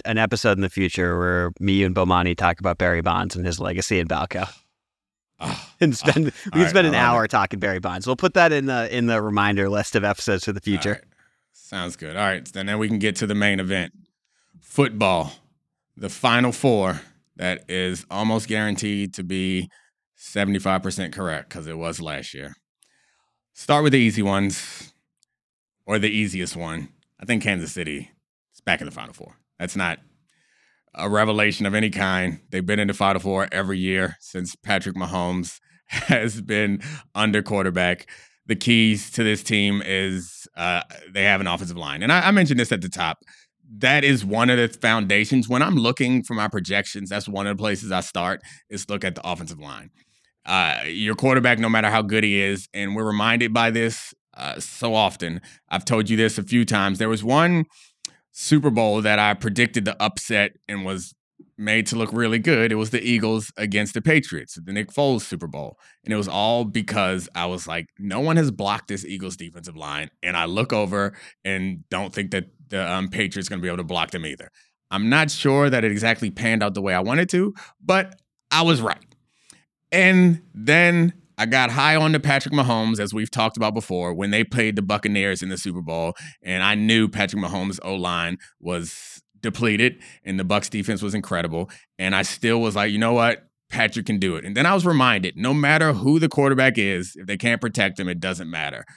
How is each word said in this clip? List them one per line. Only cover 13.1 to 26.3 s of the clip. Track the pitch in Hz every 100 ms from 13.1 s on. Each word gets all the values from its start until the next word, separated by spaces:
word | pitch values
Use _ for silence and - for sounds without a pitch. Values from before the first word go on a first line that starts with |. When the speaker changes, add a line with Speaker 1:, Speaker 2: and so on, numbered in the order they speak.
| 95
Speaker 2:
to | 104
the | 104
main | 104 95
event. | 92 95 82 - _ _ _ _ _ -
Football, | - - 135 107 98 87 76 - _ _ _ _ _ -
the | 101
Final | - 127 120 123
Four, | - 139 107 92 76 - _ _ -
that | 90 92 -
is | 92 92 85 -
almost | 98 110 113 110
guaranteed | 107 107 98 104 101 98
to | 95
be | 90 95 92 92 90 _ _ _ _ _
seventy-five | - 104 101 98 95 92
percent | 95 92 87
correct | 101 87 78 -
'cause | 90 78
it | 80
was | 82 85
last | 78 71 -
year. | 67 71 - _ _ _ _ _ _ _ _ _
Start | - - 147
with | 151
the | 135
easy | 113 104
ones, | 101 98 101 95 - - - _ _ _ _ _ _ _ _ _ -
or | 107
the | 107
easiest | 107 107